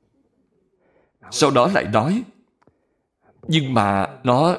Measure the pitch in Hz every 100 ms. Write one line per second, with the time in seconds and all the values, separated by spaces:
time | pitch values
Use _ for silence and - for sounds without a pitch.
0 | _ _ _ _ _ _ _ _ _ _
1 | _ _ - - 147 131 135 196 - 110
2 | 131 214 - _ _ _ _ _ _ _
3 | _ _ _ _ - 160 135 120 101 98
4 | 95 - 127 123 165